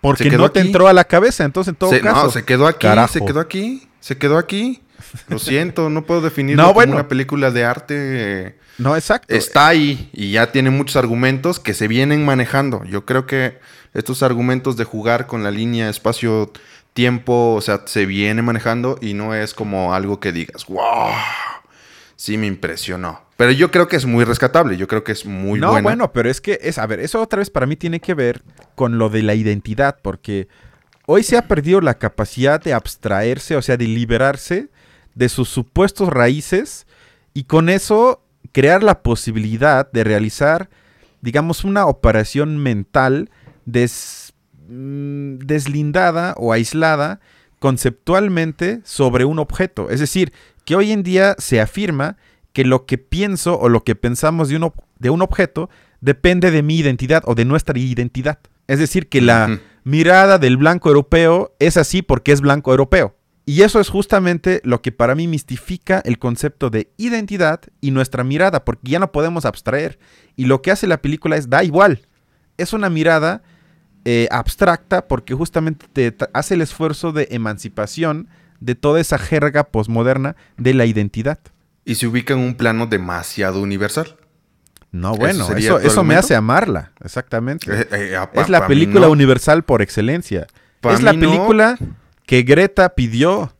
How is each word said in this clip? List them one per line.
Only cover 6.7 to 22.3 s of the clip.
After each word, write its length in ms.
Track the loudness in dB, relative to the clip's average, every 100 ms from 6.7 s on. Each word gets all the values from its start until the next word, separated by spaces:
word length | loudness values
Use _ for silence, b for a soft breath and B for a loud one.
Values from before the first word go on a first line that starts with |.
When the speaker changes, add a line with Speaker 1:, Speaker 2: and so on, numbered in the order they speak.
| 6
Speaker 1:
bueno. 180 | 4
Speaker 2:
una 140 | 2 -2
película 440 | -4 -2 0 0
de 120 | 0
arte. 920 | -2 -2 -6 -8 -6 -6 -6 -6 -10 _ b -4
Speaker 1:
No, 180 | -2 -2
exacto. 380 | -2 -4 _
Speaker 2:
Está 340 | -2 2 4 6
ahí 420 | 4 2 -2 -10
y 180 | -10 -2
ya 180 | 0 2
tiene 180 | 2 2
muchos 260 | 0 0 -2
argumentos 640 | 0 0 0 0 -4 -4
que 140 | -6
se 140 | -4 -2
vienen 380 | 0 2 2 2
manejando. 580 | 0 0 -2 -2 -6 -6
Yo 200 | -10 -2
creo 200 | -4 -2
que 320 | -4 -4 -8 b b b
estos 280 | -10 -8 -2
argumentos 540 | -2 0 0 -2 -2 -4
de 60 |
jugar 420 | -6 -4 -2 -2 -2
con 160 | -6
la 80 | -4
línea 380 | -4 -4 -4 -4
espacio-tiempo, 1700 | -4 -4 -2 -2 -2 -4 -10 _ -20 _ -2 0 0 0 2 2 0
o 60 |
sea, 200 | -2 -4 -4
se 200 | -2 -2
viene 360 | -2 -2 0
manejando 560 | -2 -2 -2 -4 -4 -6
y 120 | -8
no 200 | -8 -6
es 200 | -6 -6
como 400 | -8 -6 -4 -2
algo 260 | -2 -4 -4
que 120 | -6
digas, 340 | -6 -10 -14 -12
"Wow". 440 | -6 -2 -2 -2 B B B B B B B B B B _
Sí 180 | -8